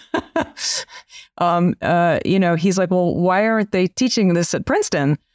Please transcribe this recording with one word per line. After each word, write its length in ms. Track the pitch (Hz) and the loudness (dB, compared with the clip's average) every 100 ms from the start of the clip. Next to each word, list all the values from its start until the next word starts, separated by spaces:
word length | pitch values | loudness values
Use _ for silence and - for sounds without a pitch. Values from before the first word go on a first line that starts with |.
| - | -6
<laughs> 720 | - - 339 - - - - - - _ - - - | -8 -4 -6 -6 -6 -6 -6 -8 -18 _ -20 -20 -2
Um, 360 | 175 170 180 - | 0 2 0 0
uh, 360 | - 170 170 147 - | 0 2 2 0 0
you 140 | 190 | 2
know, 160 | 180 165 | 2 2
he's 240 | 190 180 | 0 0
like, 100 | 180 | 0
"Well, 240 | 185 175 | 0 0
why 340 | - 180 185 220 | 0 0 2 2
aren't 240 | 220 208 | 0 0
they 140 | 185 180 | 0 -2
teaching 460 | - 254 233 190 | 0 -2 2 2
this 220 | 170 170 156 | 2 0 -4
at 100 | - | -2
Princeton, 540 | 339 415 160 143 151 _ | -2 0 -2 0 -2 _